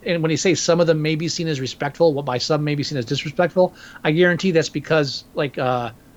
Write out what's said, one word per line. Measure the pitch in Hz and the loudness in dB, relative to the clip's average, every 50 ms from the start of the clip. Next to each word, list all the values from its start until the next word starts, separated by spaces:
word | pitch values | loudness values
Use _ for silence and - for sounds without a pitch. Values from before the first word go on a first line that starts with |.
| - | -4
and | 233 175 170 156 | -4 -2 0 0
when | 160 | 0
you | 160 | 0
say | 139 - 196 165 | 0 2 2 0
some | - - - 170 170 | 2 2 2 4 4
of | 175 | 4
them | 160 165 156 151 | 4 4 2 2
may | 156 160 | -2 -2
be | 151 170 160 | -2 -2 -4
seen | - - 170 160 | -4 -4 -4 -4
as | 156 131 | -4 -4
respectful, | 131 120 - - 143 143 143 - 170 165 147 | -4 -6 -6 -6 -8 -6 0 2 2 2 2
what | 135 139 | 2 -4
by | 135 127 123 | -4 -4 -4
some | - - 160 147 147 | -2 -2 -2 0 0
may | 147 147 | -2 -2
be | 143 131 | -2 -4
seen | - 151 139 | -4 -4 -6
as | 117 | -4
disrespectful, | - 143 135 - 156 139 - 175 170 - 185 185 180 - - - - - - - | -4 -4 -6 -6 -6 -2 -2 -2 0 2 2 2 2 0 -8 -20 -20 -14 -6 -2
I | 165 151 | 0 2
guarantee | 165 180 180 175 160 - 190 165 | 4 4 4 2 2 0 2 2
that's | 160 147 - | 2 2 0
because, | - 151 139 - 160 156 147 135 - - - - - | -4 -6 -2 0 2 2 2 0 -4 -10 -12 -10 -6
like, | - 156 135 - - | -4 -4 -4 -4 -4
uh, | 135 127 127 123 120 117 113 - - - - | -2 -2 0 -2 -4 -6 -10 -14 -20 -20 -20